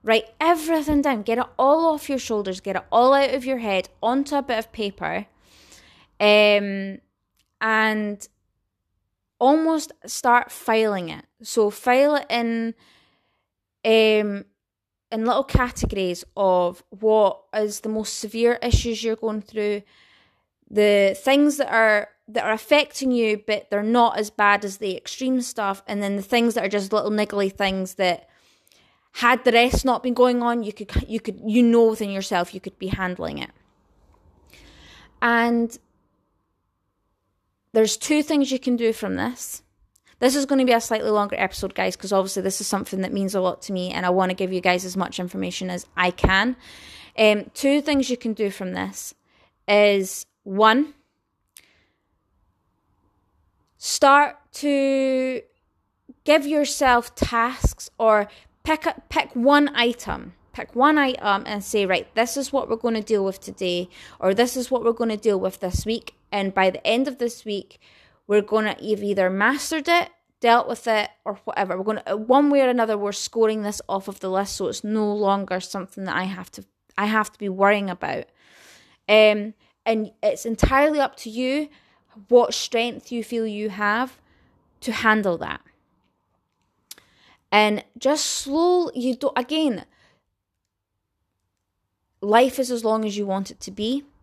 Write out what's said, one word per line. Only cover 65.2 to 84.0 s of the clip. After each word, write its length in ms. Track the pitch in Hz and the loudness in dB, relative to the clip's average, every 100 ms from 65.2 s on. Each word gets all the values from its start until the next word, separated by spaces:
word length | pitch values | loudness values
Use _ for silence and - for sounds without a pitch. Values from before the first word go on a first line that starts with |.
| 220 196 | 0 0
with 220 | 190 - | -2 -6
this 240 | 185 - 214 | -4 -4 -4
week. 300 | 233 - _ _ | -6 -8 _ _
And 240 | 202 196 | -4 -2
by 160 | 190 190 | 2 0
the 160 | 185 - | 0 0
end 220 | 233 269 | 0 0
of 120 | 247 | -4
this 260 | 240 - 214 | -6 -6 -8
week, 340 | 202 - _ _ _ _ _ - | -8 -10 _ _ _ _ _ 0
we're 140 | 208 | 0
gonna 340 | 208 220 214 - | 2 -2 -2 -6
have 280 | - 208 | -4 -4
either 260 | 202 196 185 | -2 0 0
mastered 580 | 190 220 285 - 320 294 | 2 0 0 -4 -4 0
it, 240 | 339 - _ _ _ | 0 0 _ _ _
dealt 280 | 233 233 - | 4 4 2
with 200 | 233 233 | -6 -2
it, 220 | 220 208 _ | -2 -2 _
or 120 | - 196 - | -12 -10 -8
whatever. 320 | - 190 185 | -4 -4 -2
We're 60 | |
gonna, 200 | 202 214 - | -4 -4 -4
uh, 120 | 208 | -6
one 320 | 220 269 294 | 2 4 6
way 120 | 285 | 4
or 80 | 262 | 4
another, 280 | 247 226 208 | 2 0 0
we're 140 | 202 | -4
scoring 500 | 196 - 233 220 220 | -6 -6 0 0 0
this 200 | 208 208 - | -6 -8 -6
off 200 | 196 196 | -6 -6
of 120 | 196 | -10
the 100 | 190 | -4
list, 260 | 185 196 - | -4 -4 -4
so 120 | 185 | -6
it's 160 | 196 | -4
no 280 | 208 214 208 | -4 -2 -2
longer 460 | 208 196 196 190 185 | 0 0 0 -2 -6
something 440 | - 196 185 - | -6 -10 -12 -10
that 120 | 190 160 | -6 -4
I 100 | 185 | -6
have 260 | 185 185 | -10 -16
to, 140 | - - _ _ - | -20 -20 _ _ -4
I 80 | 208 | 0
have 260 | 220 208 | 0 -2
to 80 | _ | _
be 100 | 202 | -8
worrying 400 | 185 196 208 196 | 2 2 4 -2
about." 360 | 175 160 131 - _ _ _ - - _ _ - | -6 -6 -8 -10 _ _ _ -20 -20 _ _ 4
Um, 460 | 214 214 214 214 - _ _ - | 6 6 4 -4 -12 _ _ -2
and 260 | 220 214 _ | -2 -4 _
it's 240 | 208 - 233 | -4 -4 -6
entirely 540 | 226 - 262 294 302 | 0 2 4 4 2
up 160 | 262 - | -2 -4
to 120 | 226 | -12
you 400 | 220 254 285 294 _ _ _ _ 220 196 | -6 -2 -2 -4 _ _ _ _ -20 4
what 260 | 240 240 | 4 4
strength 580 | - - 233 240 240 - | -2 -4 -2 -2 -6 -10
you 120 | 240 | -10
feel 240 | 214 240 226 | -6 -6 -4
you 220 | 208 214 | -6 -8
have 500 | 196 208 220 | -4 -2 -2